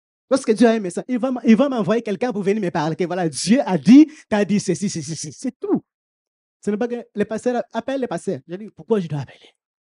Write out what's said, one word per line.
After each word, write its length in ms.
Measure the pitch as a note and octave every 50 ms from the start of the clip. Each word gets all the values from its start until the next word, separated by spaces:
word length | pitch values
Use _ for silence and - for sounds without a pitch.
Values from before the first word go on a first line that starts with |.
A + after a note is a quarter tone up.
| _ _ _ _ _ -
Lorsque 220 | B3+ C4 - A#3+
Dieu 140 | G#3+ F#3 B3
a 40 | A3+
un 100 | A3+ A3+
message, 240 | G3 F3 - G3 - -
il 100 | B3+ A3
va 100 | A#3+ C4+
m-, 120 | B3+ - -
il 120 | A#3+ A3
va 120 | A3 C#4 C#4+
m'envoyer 340 | C4 A#3 F#3 E3 A3 A#3
quelqu'un 300 | A3+ G#3+ G3 - A#3+ B3+
pour 100 | F#3 G#3
venir 200 | F3 G3 G#3 A3
me 80 | F#3+ F3
parler. 260 | - E3 D#3+ D#3+ D#3+
Que 80 | - F3+
voilà, 240 | D#3+ F3+ F#3+ F3 E3
Dieu 320 | C3 - - E3 A#3 C#4+ C4
a 100 | G#3 F#3
dit, 340 | D3+ B2+ F3 B3+ D4 D#4 D4+ - - - _
t'as 160 | G#3+ G#3 G#3
dit 160 | D#3 G#3 G3
ceci, 280 | - F#3+ E3+ - G#3 F#3
ceci, 260 | - E3 C#3 D#3 D#3+
ceci. 180 | - - D#3
C'est 260 | - - - B3+ - _
tout. 260 | - G#4 E4+ - - _ _ _ _ _ _ _ _ _ _ _ _ _ _ _ -
Ce 60 | G#3
n'est 80 | G#3 G3
pas 100 | B3 A#3
que 160 | A#3+ A#3+ - -
le 120 | - G3+ G3+
pasteur 320 | - A3+ G#3+ - B3 A#3+
a-, 100 | A#3 - - -
appelle 240 | A#3 - - C4+ C#4
le 60 | B3
pasteur. 340 | - E3 F3 - G3 E3 C3 -
J'ai 120 | E3 F3 G3
dit, « 120 | A3 F#3 -
Pourquoi 240 | - D#3 - A3+ G3+
je 80 | E3+ D#3+
dois 120 | D3+ C#3+
appeler ? » 300 | B2+ - - - - - _ _ _ _ _ _